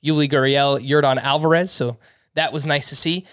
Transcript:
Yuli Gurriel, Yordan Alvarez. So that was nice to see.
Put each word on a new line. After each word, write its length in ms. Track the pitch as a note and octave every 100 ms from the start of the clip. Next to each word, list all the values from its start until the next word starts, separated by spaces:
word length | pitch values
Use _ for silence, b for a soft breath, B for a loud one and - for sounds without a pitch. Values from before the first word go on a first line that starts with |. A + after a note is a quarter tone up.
Yuli 240 | D3 D3+ C#3+
Gurriel, 560 | D3 C3+ C#3 C#3 C#3
Yordan 340 | C3+ D3 C#3+ C3
Alvarez. 520 | C#3 D3 D#3+ E3 F#3
So 280 | - A#2+ A#2 b b b
that 180 | D#3 D#3+
was 120 | D#3
nice 240 | D3+ C#3+ -
to 80 | C3+
see. 300 | D#3+ F3+ -